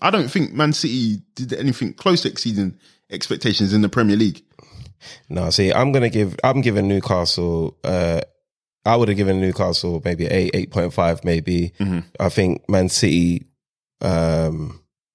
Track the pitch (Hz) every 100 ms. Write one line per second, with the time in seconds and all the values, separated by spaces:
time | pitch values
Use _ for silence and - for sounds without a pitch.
0 | 170 202 131 196 147 131 151 147 147 127
1 | 113 104 - - 127 - 135 120 110 -
2 | 196 175 - - 120 104 95 - _ _
3 | _ 101 - - 123 95 101 107 104 123
4 | 107 104 107 - _ - - - - -
5 | - - - 85 85 90 95 - 135 135
6 | 117 110 98 - 131 135 120 104 98 98
7 | - 92 85 - 87 82 80 - - 90
8 | 87 82 - _ _ _ _ _ 107 117
9 | 110 101 95 95 95 - 90 87 87 82
10 | 87 85 82 95 92 92 92 - 87 -
11 | 85 82 87 82 80 87 85 - 98 87
12 | 85 - 92 110 92 - - 95 92 -
13 | 95 85 87 87 - _ _ _ _ _
14 | 92 82 82 80 80 80 76 - _ _
15 | _